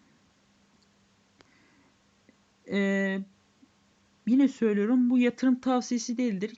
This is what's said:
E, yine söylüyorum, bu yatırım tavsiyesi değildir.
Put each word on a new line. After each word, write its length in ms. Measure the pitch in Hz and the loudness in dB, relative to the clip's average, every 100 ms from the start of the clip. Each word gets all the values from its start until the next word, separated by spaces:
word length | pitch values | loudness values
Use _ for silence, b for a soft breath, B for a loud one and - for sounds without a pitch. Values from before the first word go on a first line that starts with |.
| b b b _ _ _ _ _ _ _ _ _ _ _ b b b b b b _ _ _ _ _ _ - | b b b _ _ _ _ _ _ _ _ _ _ _ b b b b b b _ _ _ _ _ _ -8
E, 80 | 196 196 196 196 196 196 _ _ _ _ _ _ _ _ _ - | -2 0 0 -2 -4 -8 _ _ _ _ _ _ _ _ _ 0
yine 220 | 262 269 | 2 2
söylüyorum, 640 | - 226 208 208 254 240 | 2 0 0 2 2 2
bu 80 | 254 | 2
yatırım 420 | 240 240 262 254 | 2 0 0 0
tavsiyesi 580 | 254 254 240 240 - 233 | 0 -2 -2 -4 -4 -4
değildir. 380 | 247 190 220 | -4 -4 -6